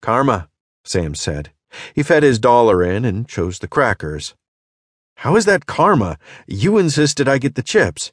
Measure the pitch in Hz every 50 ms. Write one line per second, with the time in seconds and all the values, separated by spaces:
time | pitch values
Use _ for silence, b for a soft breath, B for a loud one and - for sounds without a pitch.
0 | - - 113 123 139 139 120 95 85 _ _ _ _ _ _ _ _ - - 95
1 | 85 78 73 73 - - 80 73 73 - _ _ _ B B B B B B -
2 | 147 - 170 156 147 143 131 110 107 123 120 120 117 113 101 90 90 90 90 101
3 | 123 123 92 101 120 - - - 87 90 90 - - - - - 139 117 101 -
4 | - 78 76 73 73 - _ _ _ _ _ _ _ _ _ _ _ _ _ _
5 | _ _ _ _ - - 160 220 214 196 202 180 - - - - 151 196 208 147
6 | 104 87 80 73 B B B B B B - 98 104 175 208 220 190 160 143 147
7 | 151 143 - - 143 127 139 135 123 139 - - 120 - - 220 160 90 80 -
8 | - -